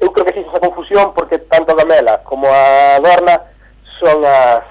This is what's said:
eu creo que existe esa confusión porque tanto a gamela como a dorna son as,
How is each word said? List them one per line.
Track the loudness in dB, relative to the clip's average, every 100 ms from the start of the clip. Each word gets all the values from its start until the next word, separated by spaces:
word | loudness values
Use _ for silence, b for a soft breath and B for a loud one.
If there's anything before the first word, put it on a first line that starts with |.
eu | -2
creo | -2 -4
que | -6
existe | -8
esa | -6
confusión | -6 -6 -4 -2 -2 -4
porque | -6 -8 -2
tanto | -2 0
a | -2
gamela | 2 0 0 -2 -6
como | -6 0
a | 2 2 2 2 2
dorna | 2 2 2 0 -2 b b _ -20 -4
son | 0 0 2
as, | 2 2 0 -4